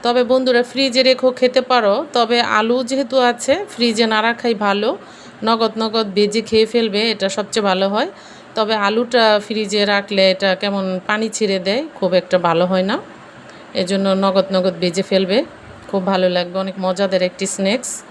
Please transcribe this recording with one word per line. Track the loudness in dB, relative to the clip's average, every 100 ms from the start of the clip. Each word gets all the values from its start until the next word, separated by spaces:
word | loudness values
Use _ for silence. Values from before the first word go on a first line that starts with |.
| 2
তবে | 0 2
বন্ধুরা, | 2 2 0 0
ফ্রিজে | -2 0 2 2
রেখেও | 4 0 2
খেতে | 2 2 2
পারো, | 2 2 0 -2 -2
তবে | 0 0 2 0
আলু | 2 0 0
যেহেতু | -2 0 2 2
আছে | 0 -2 -2 -2
ফ্রিজে | -2 0 2 2
না | 2 0
রাখাই | 0 -2 0 0
ভালো, | 0 0 -4 -10 -20 -20 -6 -2
নগদ | 0 0 -2
নগদ | -2 -2 0 0
ভেজে | 0 0 0
খেয়ে | 0 2
ফেলবে, | 0 0 0 -2
এটা | -2 -4 -4
সবচেয়ে | -4 -2 0
ভালো | 0 0
হয়। | 0 -4 -8 -20 -20 -10 -4
তবে | 0 0 0
আলুটা | 0 0 2 4 2 0
ফ্রিজে | -4 -2 0 2
রাখলে | 0 0 2 2
এটা | 4 0 0
কেমন | -2 -2 -2 -4 -2
পানি | -2 -2 -2
ছেড়ে | -2 0 0
দেয়, | -2 -4 -4
খুব | 0 0
একটা | 2 0 2
ভালো | 2 2
হয় | 2 0
না, | -4 -6 -20 -20 -20 -20 -20 -8 -6
এজন্য | -2 0 0 2
নগদ | 2 2 0 0
নগদ | 0 0
ভেজে | -2 -2 0
ফেলবে, | 0 2 0 -2 -12 -20 -20 -6
খুব | -4 0
ভালো | 2 2 0
লাগবে, | -2 -6
অনেক | -6 -4 -4
মজাদার | 0 0 0 0
একটি | -4 -8 -2
স্ন্যাক্স। | -2 -2 -4 -12 -14